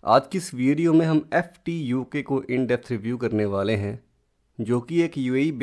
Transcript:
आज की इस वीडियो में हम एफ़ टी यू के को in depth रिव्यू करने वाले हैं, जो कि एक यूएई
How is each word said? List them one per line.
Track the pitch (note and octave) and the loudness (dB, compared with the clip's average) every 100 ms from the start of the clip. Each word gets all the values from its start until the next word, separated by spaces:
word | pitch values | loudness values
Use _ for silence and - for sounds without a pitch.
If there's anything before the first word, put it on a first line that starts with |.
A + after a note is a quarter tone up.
आज | - B2+ - | 4 4 4
की | F#3+ | -6
इस | F3 | -6
वीडियो | B2+ C3 D3+ E3+ | -2 0 2 4
में | D#3+ D#3+ | 4 4
हम | D#3 - | 2 2
एफ़ | E3+ E3+ - E3+ | -2 -2 -10 -8
टी | E3+ | -6
यू | B2+ B2+ | -2 -4
के | B2 D3 | -4 -6
को | C3+ C3+ - | -2 -4 -2
in | B2+ B2 | -2 0
depth | A#2+ - | -2 -2
रिव्यू | A2+ A2+ B2 | -6 -4 -4
करने | A#2 G#2+ G#2 | -2 0 0
वाले | G2 G2+ G#2 | 0 0 0
हैं, | G2+ A#2 _ _ _ _ _ - | -2 -8 _ _ _ _ _ -8
जो | A2 A#2+ | -2 -2
कि | A#2+ E3+ | 0 0
एक | E3 D3 | 0 0
यूएई | B2+ C3 D#3 B2+ | -2 0 0 0